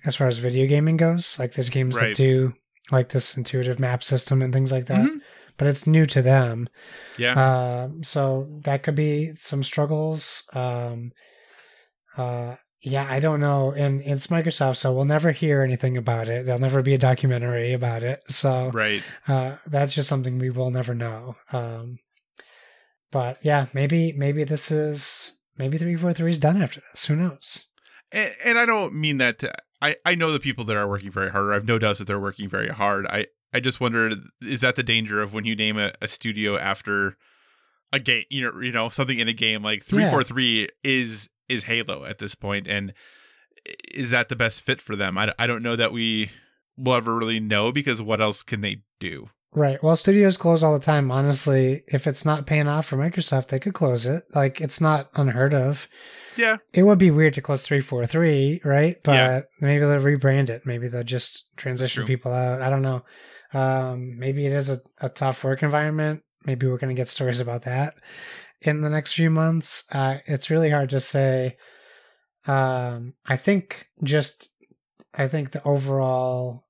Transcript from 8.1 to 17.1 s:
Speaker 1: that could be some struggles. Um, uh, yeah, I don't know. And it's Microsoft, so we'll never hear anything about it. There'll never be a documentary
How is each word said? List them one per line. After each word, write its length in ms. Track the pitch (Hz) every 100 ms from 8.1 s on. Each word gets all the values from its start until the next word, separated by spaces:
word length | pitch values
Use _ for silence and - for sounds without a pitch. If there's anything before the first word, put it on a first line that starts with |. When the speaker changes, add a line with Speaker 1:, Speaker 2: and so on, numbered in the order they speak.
| 151 135 135 143 147
Speaker 1:
that 200 | 147 139
could 120 | - 147
be 380 | 151 147 160 156
some 260 | - 139
struggles. 800 | 135 - 147 151 156 160 - - -
Um, 600 | 131 123 120 120 117 120 - _ _ _ - - _ _ _ _ -
uh, 380 | 123 120 120 127 _ _
yeah, 260 | 131 135 139
I 100 | 135
don't 200 | 156 151
know. 320 | 147 139 135
And 300 | 143 143 139
it's 260 | 139 139 -
Microsoft, 500 | 165 165 - 135 127
so 160 | 135
we'll 120 | 127 139
never 260 | 151 165
hear 300 | 143 156 143
anything 340 | 131 127 127 127
about 300 | 117 117 113
it. 160 | 120 127
There'll 160 | 123
never 220 | 131 139
be 100 | 131
a 60 | 131
documentary 720 | 127